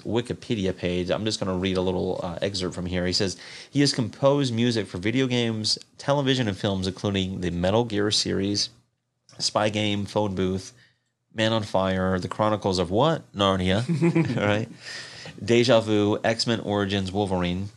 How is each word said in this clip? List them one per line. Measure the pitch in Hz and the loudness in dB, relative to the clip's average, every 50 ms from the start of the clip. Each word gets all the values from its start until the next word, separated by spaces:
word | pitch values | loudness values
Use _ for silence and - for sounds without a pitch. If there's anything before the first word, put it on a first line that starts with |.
| - | -4
Wikipedia | - 101 117 120 - - - - - 123 107 95 92 90 | -4 -2 -2 -2 -4 -6 -8 -6 -4 -2 -2 0 -2 -2
page, | - - 87 90 90 90 87 | -2 -2 -2 0 0 0 0
I'm | 82 71 101 | -2 -2 -2
just | 110 104 - | -2 -4 -4
gonna | 101 98 92 | -2 -2 -2
read | 90 90 98 92 | 0 0 0 0
a | 92 92 | 0 0
little, | 92 92 90 90 92 90 - - | 0 0 0 -2 -2 -2 -4 -6
uh, | 90 82 - | -6 -6 -4
excerpt | - 101 98 92 92 90 - | -4 -4 -2 -2 -4 -4 -4
from | 92 87 | -6 -6
here. | 87 87 92 87 | -4 -2 -2 0
He | 90 90 | 0 0
says, | - 104 95 87 - - - - - - - | 0 0 -2 -4 -6 -12 -18 -18 -18 -12 -4
"He | - 139 | 0 2
has | 143 139 143 | 2 2 2
composed | - 123 101 - - - 139 139 143 139 131 117 | 0 -2 -4 -2 0 2 2 4 2 2 0 0
music | 110 120 123 113 113 98 | 0 2 2 2 0 -2
for | - - | -4 -6
video | 95 85 107 117 131 135 | -4 -2 0 0 0 0
games, | 127 123 120 120 113 113 110 107 104 - - - _ _ - | 0 0 0 0 0 -2 -2 -2 -2 -2 -4 -6 _ _ -6
television, | - - 143 147 139 131 135 127 127 110 | -2 0 0 2 2 2 2 2 0 0
and | 95 | -2
films, | - - 107 98 95 92 | -2 -2 -2 0 0 -2
including | 95 90 - - 104 98 98 92 92 95 95 90 | -4 -4 -2 -2 -2 0 0 0 -2 -4 -4 -4
the | 90 | -4
Metal | 85 87 87 92 101 113 123 | -2 0 2 2 2 2 2
Gear | 117 101 101 104 107 | 0 0 0 0 0
series, | 104 - - 98 95 92 95 101 101 101 - - - _ _ _ _ _ _ _ _ _ _ _ - - | 0 0 0 0 -2 -2 0 -2 -2 -2 -4 -6 -8 _ _ _ _ _ _ _ _ _ _ _ -10 -6
Spy | - - - 107 107 110 | -4 -2 0 0 0 0
Game, | 101 107 107 104 104 101 101 | 0 0 0 0 0 -2 -2
Phone | 98 - 107 107 104 95 | -2 -2 0 0 0 0
Booth, | 92 95 92 92 95 - - - _ _ _ _ _ _ _ _ _ _ _ - | 0 0 0 0 -2 -6 -10 -18 _ _ _ _ _ _ _ _ _ _ _ -4
Man | 110 110 110 113 | 0 0 2 2
on | 113 107 | 0 0
Fire, | 104 - 95 95 95 95 95 92 92 95 92 | 0 0 0 2 2 2 0 0 0 0 0
The | 90 90 | -2 -4
Chronicles | - - 110 107 107 101 - 104 92 90 | -2 0 0 2 0 0 0 0 0 0
of | 90 82 | 0 0
what? | 92 107 131 160 165 139 - - - | 2 2 2 2 2 0 -4 -6 -2
Narnia." | 98 101 98 95 95 92 92 92 101 123 | 2 2 4 4 4 2 2 2 2 0
<laughs> | 139 170 139 156 170 165 165 160 - 123 107 | 0 0 2 2 2 4 2 2 2 0 0
All | 95 | 2
right. | 104 104 107 113 - - - - - - - - - - - - - - - - | 2 2 0 -2 -4 -10 -14 -16 -14 -14 -14 -14 -16 -16 -18 -18 -18 -14 -6 0
Deja | 98 117 117 120 117 123 113 | 4 4 6 6 6 6 4
Vu, | 110 110 107 104 104 101 107 - - | 4 4 4 4 4 4 2 2 2
X-Men | 110 117 117 - 127 117 107 | 0 0 0 0 0 0 0
Origins | - - 104 104 101 95 98 101 95 92 90 | 0 0 0 0 0 0 0 0 -2 -2 0
Wolverine, | 101 104 95 95 90 87 87 87 90 98 101 - | 0 0 0 0 0 0 0 -2 -2 -4 -8 -10